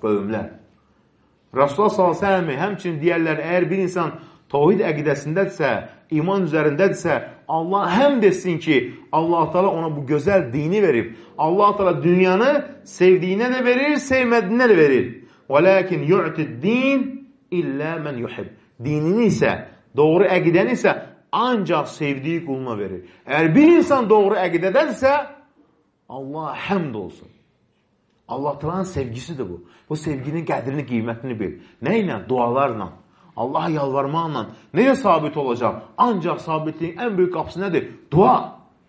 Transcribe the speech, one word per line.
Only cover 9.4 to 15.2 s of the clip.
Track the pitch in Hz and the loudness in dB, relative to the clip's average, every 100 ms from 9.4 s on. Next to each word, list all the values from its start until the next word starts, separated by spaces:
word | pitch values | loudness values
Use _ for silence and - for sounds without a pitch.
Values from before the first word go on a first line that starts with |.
| 156 | 2
Taala | 180 190 | 2 0
ona | 165 160 147 | 0 -4 -6
bu | 131 | -2
gözəl | 147 151 196 135 | -2 2 2 0
dini | 135 151 208 | -4 0 2
verib. | 185 120 101 - - - | 2 2 0 -10 -14 -4
Allah | 156 185 202 208 | 0 2 2 2
Taala | 190 147 | 0 2
dünyanı | 160 180 185 190 254 294 - - | 2 4 4 4 2 2 -2 -16
sevdiyinə | - - 180 180 185 196 247 | -10 2 4 6 2 -2 -2
də | 254 240 | 0 2
verir, | 247 294 285 | 2 2 0
sevmədiyinə | - 262 247 233 185 233 240 | 0 0 2 2 2 2 4
də | 180 | 6
verir. | 147 127 92 - | 6 4 0 -8